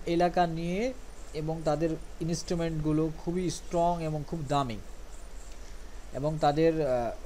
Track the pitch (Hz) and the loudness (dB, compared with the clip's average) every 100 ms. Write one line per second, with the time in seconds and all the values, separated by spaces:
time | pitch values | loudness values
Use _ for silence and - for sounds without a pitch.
0 | - 170 175 175 170 165 170 185 247 254 | 0 4 4 6 4 2 -2 0 0 -2
1 | - - - 156 156 165 160 151 165 160 | -10 -12 -8 -4 -2 0 2 2 2 0
2 | - - 165 165 - 175 165 160 151 151 | -6 -4 -2 -2 0 0 0 0 2 2
3 | 160 156 - 175 180 - - 175 170 170 | 2 -2 -2 0 0 -2 -2 2 2 2
4 | 160 151 147 170 139 143 131 107 - - | 0 -2 -4 -4 0 0 0 -4 -8 -10
5 | - - - - - - - - - - | -10 -12 -10 -10 -10 -10 -10 -10 -10 -10
6 | - 127 147 156 151 143 165 160 143 123 | -8 -2 -2 2 4 6 6 6 2 2
7 | 117 - | 0 -4